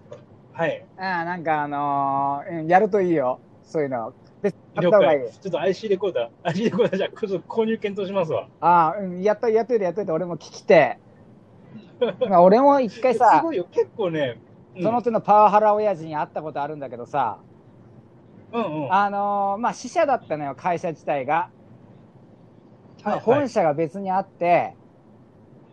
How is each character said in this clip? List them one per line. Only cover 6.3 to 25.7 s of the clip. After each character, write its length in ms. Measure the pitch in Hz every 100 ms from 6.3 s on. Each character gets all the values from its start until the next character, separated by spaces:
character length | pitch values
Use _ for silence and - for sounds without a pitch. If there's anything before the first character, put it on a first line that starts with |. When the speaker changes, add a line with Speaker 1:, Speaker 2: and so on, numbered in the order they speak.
| -
Speaker 1:
ア 80 | 175
イ 60 | 170
シ 60 |
ー 20 |
レ 60 | 233
コ 40 | 196
ー 40 |
ダ 80 | 202
ー 60 | 196
じ 80 |
ゃ 20 | 156
あ、 140 | -
ち 60 | 202
ょ 120 | 175
っ 20 |
と 60 | -
購 160 | 226
入 140 | 220 220
検 220 | 208 202
討 60 | 185
し 40 |
ま 140 | 196 160
す 60 |
わ。 160 | 110 - _
Speaker 2:
あ 340 | 160 175 160 202
あ、 40 |
う 60 | 185
ん、 160 | 180
や 120 | 202
っ 60 | 208
と、 80 | 240
や 140 | 220
っ 40 | 233
と 80 |
い 40 | 233
て、 60 |
や 80 | 180
っ 20 |
と 80 | 175
い 40 | 196
て、 60 |
俺 120 | 160
も 120 | 175 160
聞 160 | -
き 100 | -
て 360 | - 170 123 - - - - - - - - - - -
え。 140 | 233 185
Speaker 1:
<laughs> 80 | 226
Speaker 2:
ま 80 | 180
あ、 60 |
俺 180 | 185 226
も 200 | 285 285
一 200 | 226 -
回 140 | 254
さ、 240 | 226 226 156
Speaker 1:
す 40 |
ご 100 | 330
い 40 | 220
よ、 100 | -
結 180 | 480 - -
構 140 | 180
ね、 300 | 160 131 113 - - - 185
う 40 |
ん。 20 |
Speaker 2:
そ 80 | 190
の 80 | 240
手 100 | 240
の 100 | 214
パ 240 | - 208
ワ 60 | 208
ハ 100 | 208
ラ 140 | 214
親 220 | 208 214 170
父 80 |
に 120 | 160 151
会 80 |
っ 40 | 170
た 80 | 190
こ 100 | 156
と 80 | 151
あ 60 | 147
る 100 | 151
ん 40 |
だ 100 | 139
け 60 | 117
ど 100 | 117
さ、 320 | 143 113 87 - - - - - - - - - - -
Speaker 1:
う 80 | 233
ん 240 | 190 156
う 20 | 147
ん。 40 |
Speaker 2:
あ 160 | 190 202
の 460 | 202 202 202 196
ー、 40 | 202
ま 120 | 233
あ、 20 |
支 160 | - 254
社 160 | 349 294
だ 80 |
っ 120 | 240 -
た 100 | 151
の 80 |
よ、 100 | 143 131
会 220 | 180 170
社 120 | 175
自 140 | 151
体 200 | 175 143
が。 100 | 131
Speaker 1:
は 1800 | 160 180 _ - - - - - - - - - _ - - - - 208
い 0 |
は 20 |
い。 20 |
Speaker 2:
ま 0 |
あ、 60 | -
本 280 | 220 285 269
社 140 | 220
が 120 | 165
別 260 | 143 160 196
に 100 | 190
あ 100 | 190
っ 60 | 190
て、 480 | - 175 160 104 - - _ _ - - - - - -